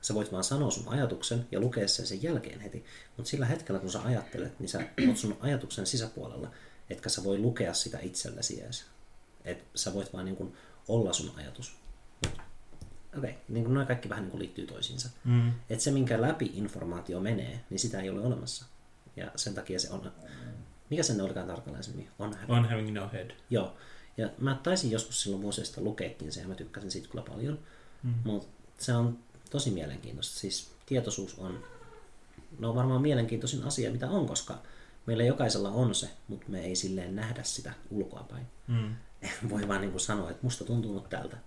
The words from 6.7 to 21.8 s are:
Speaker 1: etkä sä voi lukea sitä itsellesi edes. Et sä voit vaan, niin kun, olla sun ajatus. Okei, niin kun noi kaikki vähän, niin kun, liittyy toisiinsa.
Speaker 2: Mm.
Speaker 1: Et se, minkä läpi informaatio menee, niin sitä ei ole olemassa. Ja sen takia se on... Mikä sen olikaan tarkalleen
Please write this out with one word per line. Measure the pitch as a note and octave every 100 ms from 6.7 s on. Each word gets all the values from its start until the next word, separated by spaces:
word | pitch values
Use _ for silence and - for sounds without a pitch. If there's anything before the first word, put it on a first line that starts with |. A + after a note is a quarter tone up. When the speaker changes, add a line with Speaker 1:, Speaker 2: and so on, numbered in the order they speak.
| - -
Speaker 1:
etkä | - -
sä | -
voi | F#2+ G2
lukea | A2+ A#2+ F2+
sitä | E2+ - -
itsellesi | - - - - - -
edes. | - B2 - - - - - -
Et | - E2+ -
sä | - -
voit | F#2+ F#2+
vaan, | F#2
niin | F#2 F#2+
kun, | F#2 - - - -
olla | A2+ G2+
sun | E2+ D#2 C#2
ajatus. | D2 C2 B2 - - - - - - - - - - - - - - -
Okei, | B2+ - -
niin | A#2
kun | A2+
noi | C3 B2+
kaikki | B2 G2
vähän, | -
niin | F#2+
kun, | F#2
liittyy | F2+ - F2+
toisiinsa. | - - B2+ B2+ -
Speaker 2:
Mm. | B2 A#2+ A#2+ A#2 -
Speaker 1:
Et | A#2
se, | -
minkä | C#3 B2+ A2+
läpi | B2 D#3+ G#2
informaatio | - G#2 F#2+ E2+ F2 E2+ F2+
menee, | G2 A2 B1 A#2+ -
niin | F#2+
sitä | A#2 G2
ei | F#2+
ole | F#2+
olemassa. | A#2 A#2+ B2 - - - - - - -
Ja | F#2 -
sen | -
takia | G2 - F#2
se | -
on... | - - - - C3 A#2+ - - - -
Mikä | D#3
sen | D#3+ A2
olikaan | F#2+ F#2+ F2+
tarkalleen | F2 - C#2+